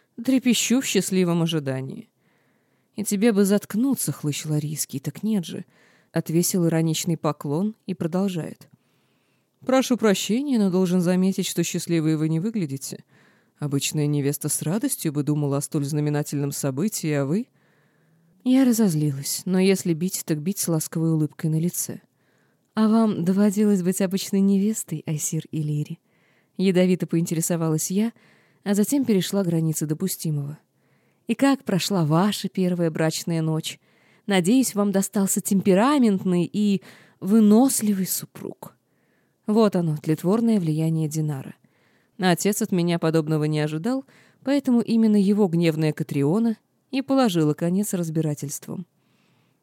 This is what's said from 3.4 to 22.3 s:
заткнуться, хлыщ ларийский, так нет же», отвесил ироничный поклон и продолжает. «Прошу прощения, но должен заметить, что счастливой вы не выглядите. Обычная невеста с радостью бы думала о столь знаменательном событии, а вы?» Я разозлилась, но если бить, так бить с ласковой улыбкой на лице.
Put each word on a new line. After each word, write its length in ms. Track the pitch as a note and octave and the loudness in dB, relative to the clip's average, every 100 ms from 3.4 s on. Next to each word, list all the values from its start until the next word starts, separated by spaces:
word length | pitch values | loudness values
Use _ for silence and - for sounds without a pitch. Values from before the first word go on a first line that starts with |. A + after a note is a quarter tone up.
заткнуться, 680 | G3 G#3 - G#3 C4+ B3 - | 4 2 0 -2 0 0 -4
хлыщ 360 | - D3+ C#3 D3+ | -4 -6 -6 -4
ларийский, 540 | D3+ D3 D3+ - C3+ | -4 -4 -6 -8 -8
так 220 | - - | -8 -6
нет 220 | G#3+ G#3 | -2 -2
же», 200 | D#3+ - - _ _ _ _ | -4 -10 -14 _ _ _ _
отвесил 540 | E3 - E3 F3 F#3 E3 | -6 -2 0 0 0 2
ироничный 520 | D#3+ D#3+ D#3+ - D#3+ | 2 0 -2 -2 -2
поклон 580 | D#3 - D3 D3 G#3+ - - | -2 -4 -4 -2 -4 -6 -10
и 80 | |
продолжает. 760 | F3+ E3 F3+ G3 F3 - - - _ _ _ _ _ _ _ _ _ | -6 -4 -2 -2 -4 -8 -12 -20 _ _ _ _ _ _ _ _ _
«Прошу 340 | - C4 - A#3 | 0 0 2 2
прощения, 600 | A3 F#3+ - A#3 D4 A#3+ | 2 2 0 -2 0 2
но 120 | G3 | 2
должен 320 | F#3 F#3 F#3 | 2 2 2
заметить, 440 | E3+ F3+ F#3+ F#3+ F3+ | 2 2 2 0 -2
что 160 | - | -2
счастливой 540 | E3+ F3 - E3 D#3 D#3 | -2 -4 -2 0 0 0
вы 140 | D#3 | 0
не 100 | D#3+ | -2
выглядите. 640 | G#3+ A3 D3+ C3+ - - _ _ _ _ _ _ | -4 -4 -6 -6 -10 -14 _ _ _ _ _ _
Обычная 480 | D3 C#3 - D#3 D3 | -4 -2 -2 -2 0
невеста 420 | D3 C#3 D3 D3 | 0 0 -2 -4
с 140 | - | -4
радостью 500 | D3+ G#3+ C4+ - E3 | -4 -2 -2 -4 -4
бы 100 | C#3+ | -2
думала 360 | C#3+ D3+ C#3+ C#3 | -2 0 0 -2
о 20 | |
столь 240 | - D#3 | -4 -4
знаменательном 680 | C#3 D3+ D3 D3 D3 C#3+ C#3+ | -2 -2 0 -2 -2 -4 -4
событии, 580 | - C#3+ C3+ G#3+ - D#3+ | -4 -4 -2 -4 -4 -2
а 160 | D3 C3+ | -2 0
вы?» 220 | F#3+ B3+ _ _ _ _ _ _ _ _ _ | -2 -4 _ _ _ _ _ _ _ _ _
Я 200 | B3 C4 | 0 4
разозлилась, 760 | B3+ A3 G#3 D3+ D3+ C#3 C#3+ - | 4 4 4 2 0 -2 -6 -6
но 140 | F3+ F#3 | -2 2
если 340 | F#3+ F#3+ F3+ | 4 2 0
бить, 300 | D#3 F#3 - | -2 -2 -6
так 160 | - D3+ | -4 -4
бить 180 | D#3 - | -4 -4
с 100 | - | -2
ласковой 440 | D#3+ - E3 D#3+ | -2 -2 -2 0
улыбкой 380 | D#3+ D3+ - D#3+ | 2 0 -2 -2
на 100 | D#3+ | 0
лице. 400 | F3 - - - _ _ _ | -2 -4 -8 -12 _ _ _